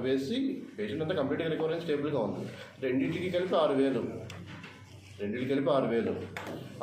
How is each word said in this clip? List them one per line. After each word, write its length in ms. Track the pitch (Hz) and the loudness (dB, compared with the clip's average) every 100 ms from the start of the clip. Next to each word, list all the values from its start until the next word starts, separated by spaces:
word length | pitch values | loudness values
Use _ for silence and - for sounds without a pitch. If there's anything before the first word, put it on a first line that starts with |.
వేసి 600 | 127 135 - 254 277 - - - | 2 2 2 0 0 -2 -8 -4
పేషెంట్ 240 | 104 156 | -2 -2
అంతా 120 | 156 | 0
కంప్లీట్గా 340 | 156 131 151 160 | 0 0 0 0
రికవర్ 220 | 151 160 | 2 0
అయ్యి 120 | 170 | 0
స్టేబుల్గా 360 | 165 143 147 135 | 0 0 2 0
ఉంది. 300 | 101 90 98 - - - | 0 -2 -6 -10 -14 -4
రెండింటికి 480 | 131 131 160 175 185 | 0 2 2 0 0
కలిపి 260 | 175 185 175 | 0 4 4
ఆరు 160 | 147 | 6
వేలు, 320 | 135 135 117 - - - - - - - - - - - - | 6 4 2 -2 -6 -10 -12 -12 -14 -14 -18 -18 -20 -18 -6
రెండింటికి 340 | 104 123 127 | -4 -2 0
కలిపి 160 | 139 143 | 2 4
ఆరు 160 | 139 117 | 4 4
వేలు, 280 | 117 98 90 - - - - - - | 2 2 -2 -6 -8 -8 -10 -10 -2